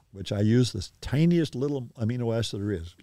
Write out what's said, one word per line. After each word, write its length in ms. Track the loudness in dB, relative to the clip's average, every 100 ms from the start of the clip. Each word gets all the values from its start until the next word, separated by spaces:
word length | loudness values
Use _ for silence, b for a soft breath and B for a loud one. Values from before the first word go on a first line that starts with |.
| _
which 200 | -14 -6
I 100 | 0
use 300 | 4 4 4
the 140 | -2 -10 _
tiniest 540 | -4 2 4 4 2 -2
little 280 | -2 -4 -8 -4
amino 380 | -2 0 -2 0
acid 240 | -2 -4
there 100 | -4
is, 240 | -4 -6 -14